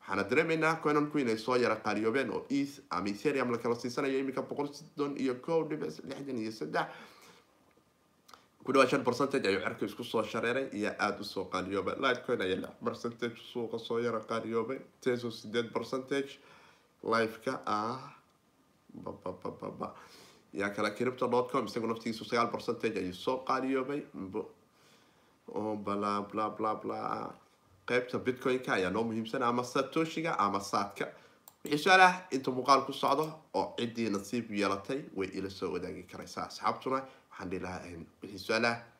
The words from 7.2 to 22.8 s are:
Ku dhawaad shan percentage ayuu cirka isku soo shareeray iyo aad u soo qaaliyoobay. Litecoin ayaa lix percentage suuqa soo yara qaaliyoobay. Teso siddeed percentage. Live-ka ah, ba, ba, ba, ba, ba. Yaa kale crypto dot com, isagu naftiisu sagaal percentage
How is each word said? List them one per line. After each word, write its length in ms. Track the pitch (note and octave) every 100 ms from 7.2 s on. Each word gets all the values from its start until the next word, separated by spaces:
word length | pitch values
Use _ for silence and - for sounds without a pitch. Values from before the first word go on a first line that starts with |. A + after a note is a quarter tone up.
| - - _ _ _ _ _ _ _ _ _ - _ _
Ku 80 | -
dhawaad 180 | C3+ C3
shan 140 | D3
percentage 420 | A#2+ A#2+ C#3 C3+ G2+
ayuu 120 | G2
cirka 220 | A2 A#2 G#2+
isku 180 | -
soo 180 | A#2+ A2+
shareeray 460 | G#2+ A2+ A2+ B2+ C3+
iyo 180 | G#2 G#2 -
aad 220 | G#2 G2
u 40 |
soo 200 | G#2+ -
qaaliyoobay. 500 | F#2 F#2 F#2 G2 F#2+ F2+
Litecoin 440 | C3 B2 - A#2+
ayaa 140 | F#2+ F#2
lix 180 | F2 -
percentage 540 | A2+ A2+ A#2+ A#2 A#2+ A2+ -
suuqa 260 | B2 A2+ A#2
soo 200 | - A#2
yara 220 | A#2+ A2+
qaaliyoobay. 580 | G#2+ A2+ A2 A#2 A2+ C3+ - _
Teso 300 | - B2 A#2+
siddeed 420 | A2 A2 A2+ A#2
percentage. 680 | B2 A#2 C3+ B2+ C#3 C#3 - - - - - _ _
Live-ka 600 | - A2+ A2 A2 - C3 -
ah, 460 | G#2 A2 C3 C#3+ - _ _ _ _ _ _ _
ba, 180 | - - F#2+
ba, 80 | F2+ F#2
ba, 80 | - -
ba, 100 | G2+
ba. 240 | - - - - - - - _
Yaa 180 | - G2+
kale 200 | G2+ G#2
crypto 380 | G#2+ B2 B2 B2
dot 220 | B2 B2
com, 140 | C#3 G#2+
isagu 200 | A#2+ A2+
naftiisu 380 | A2+ A#2+ A2
sagaal 260 | - A#2 A#2
percentage 460 | G#2+ - A2+